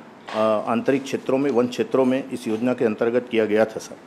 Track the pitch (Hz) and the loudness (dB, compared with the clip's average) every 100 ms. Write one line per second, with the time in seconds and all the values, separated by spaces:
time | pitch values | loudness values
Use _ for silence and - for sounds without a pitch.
0 | - - - 110 110 107 - 117 120 135 | -20 -20 -8 0 2 2 0 -2 0 0
1 | 135 110 - 131 143 117 123 123 117 131 | -2 -6 -2 0 2 2 0 0 0 2
2 | 131 131 131 123 117 110 123 123 120 104 | 2 2 -4 -8 -4 -2 0 0 0 2
3 | 120 120 120 110 107 107 110 - - - | 0 0 0 0 2 2 2 0 -12 -16